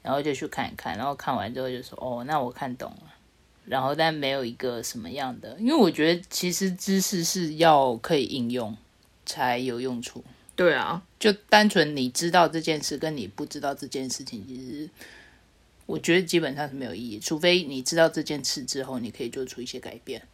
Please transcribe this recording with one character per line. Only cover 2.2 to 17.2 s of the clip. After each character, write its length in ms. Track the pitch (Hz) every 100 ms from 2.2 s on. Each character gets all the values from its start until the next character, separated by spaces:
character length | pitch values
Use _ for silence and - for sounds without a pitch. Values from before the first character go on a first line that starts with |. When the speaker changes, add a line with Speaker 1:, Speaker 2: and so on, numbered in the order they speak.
| 123
Speaker 1:
那 160 | 156
我 80 | 123
看 260 | 127 135 123
懂 140 | -
了。” 240 | - - - _ _ _ _ -
然 120 | 131
后 140 | 131
但 180 | 147 160
没 200 | 156 135
有 120 | 135
一 80 | 120
个 280 | 123 127 120
什 160 | 113 120
么 100 | 117
样 280 | 139 131 117
的， 160 | 107 139
因 80 | 233
为 80 | 320
我 160 | 190
觉 200 | 147 156
得 80 | 175 -
其 200 | - 180
实 200 | 175 190
知 280 | 180 - 190
识 240 | 185 180
是 340 | 170 190 160 156
要 380 | 165 147 131 117
可 200 | - 156
以 60 |
应 260 | - 135 117
用 260 | 123 110 110 _ _ _ _ -
才 320 | - 127 123
有 200 | 127 120
用 220 | 131 123
处。 220 | 120 123 - - - -
Speaker 2:
对 180 | 180
啊。 300 | 135 90 170 - _
Speaker 1:
就 140 | 220 202 _
单 200 | 214 214
纯 280 | 196 151 147
你 120 | 127
知 220 | - 170
道 160 | 180 165
这 140 | 165
件 180 | 160 156
事 160 | 131 143
跟 200 | 156 147
你 100 | 101
不 180 | - -
知 140 | 147
道 160 | 139 139
这 100 | 135
件 220 | 139 131
事 160 | 123
情， 180 | 131 113 127
其 80 | 127
实 340 | 127 143 156 _ - - - _ _ _ _ _ -
我 140 | 160
觉 160 | 147 175
得 60 |
基 180 | 170 170
本 160 | 151 143
上 100 | 147
是 80 |
没 120 | 135 123
有 100 | 92
意 140 | 120
义， 100 |
除 180 | 107